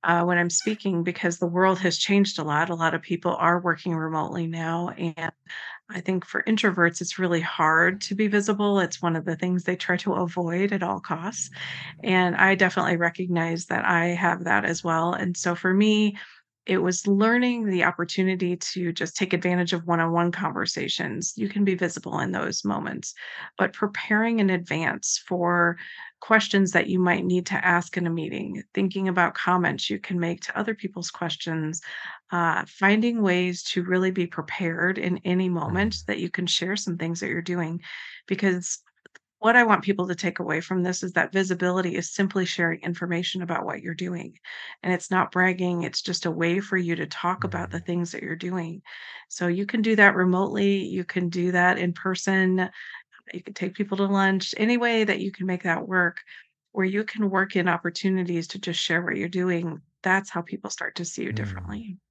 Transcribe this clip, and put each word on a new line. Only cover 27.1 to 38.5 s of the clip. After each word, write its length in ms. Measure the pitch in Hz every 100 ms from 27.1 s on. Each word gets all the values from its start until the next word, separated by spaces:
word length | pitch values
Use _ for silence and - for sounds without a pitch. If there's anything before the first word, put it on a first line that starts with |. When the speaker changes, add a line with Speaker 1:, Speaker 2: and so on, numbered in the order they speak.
| 175 180
Speaker 1:
need 220 | 180 180
to 180 | 190 180
ask 320 | 175 175 -
in 80 | 175
a 60 |
meeting, 500 | 165 156 - - 208 - -
thinking 320 | 196 196 190
about 260 | 180 170
comments 560 | - - 180 175 160 -
you 80 | 202
can 220 | - 180
make 220 | 170 170
to 160 | - -
other 180 | 208 220
people's 340 | 196 196 175
questions, 720 | - 175 - - 160 156 165 - - - - _
uh, 320 | 175 170 160 -
finding 560 | - 196 214 240 233
ways 400 | 202 180 180 180
to 180 | - -
really 280 | 180 180 185
be 160 | 190 175
prepared 720 | - 156 - 175 165 175 185
in 180 | 175 180 -
any 240 | 180 185
moment 440 | 175 147 180 214
Speaker 2:
Mm-hmm. 180 | - -
Speaker 1:
that 80 | 208
you 100 | 175
can 160 | - 180
share 300 | - 175 208
some 200 | 202 170
things 240 | 165 170
that 80 | 190
you're 120 | 170
doing. 400 | 170 180 160 170 - - - - -
Because 500 | 190 196